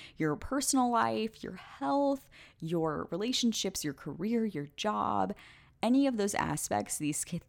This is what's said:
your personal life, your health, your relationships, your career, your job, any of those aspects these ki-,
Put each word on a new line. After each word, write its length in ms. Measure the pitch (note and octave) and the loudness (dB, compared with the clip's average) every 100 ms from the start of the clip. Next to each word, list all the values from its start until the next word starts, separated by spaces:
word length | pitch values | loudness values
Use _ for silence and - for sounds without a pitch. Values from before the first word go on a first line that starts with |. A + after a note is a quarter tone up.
| - - | -12 -2
your 180 | D#3 D3+ | 0 0
personal 560 | - C4+ C4+ C4+ B3 | -2 -2 2 2 4
life, 520 | A#3 A3+ A3 A3 - | 4 2 2 -2 -4
your 120 | - F#3 | -10 -10
health, 760 | - - C#4 C#4 C#4 C#4 - - - - | -14 -6 0 2 4 2 -4 -20 -20 -10
your 480 | D#3+ E3+ D#3+ D#3 - | -2 0 2 0 -4
relationships, 720 | E3+ A3 B3+ A#3+ G#3+ F#3+ - | -4 -2 2 2 2 -2 -2
your 120 | D3+ C3+ | -4 -6
career, 500 | - C#3 G#3 A#3 A3 | -8 -6 0 0 0
your 220 | D#3+ D3 - | -2 -8 -4
job, 560 | G#3 G#3 - G#3 F#3+ G3+ - - - - | -2 0 0 2 0 -2 -14 -20 -20 -4
any 260 | A3 C4 C#4 | 2 4 4
of 100 | A#3 | 2
those 180 | G3+ - | 0 2
aspects 640 | D#3+ D#3 - G3+ G#3 - | 0 0 0 -2 -2 -2
these 260 | D3+ D3+ | -2 -2
ki-, 180 | - E3+ | -4 -6